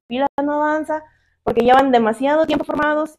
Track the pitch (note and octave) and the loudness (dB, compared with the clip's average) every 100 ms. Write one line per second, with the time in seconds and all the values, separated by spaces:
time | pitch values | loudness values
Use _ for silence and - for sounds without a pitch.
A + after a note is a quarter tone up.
0 | - B3 C#4 - C#4+ D4 D4+ D#4 D#4 D#4 | -10 -4 -4 -4 -4 -2 -2 -2 -4 -8
1 | D#4 _ _ _ - A3+ A#3+ C4 C#4 B3 | -10 _ _ _ -6 0 4 4 4 2
2 | A3 A3+ C4+ D4+ D#4 D4 D4+ D4 D4+ D4+ | 2 0 0 0 0 -2 -4 -4 -2 -2
3 | D#4 | -4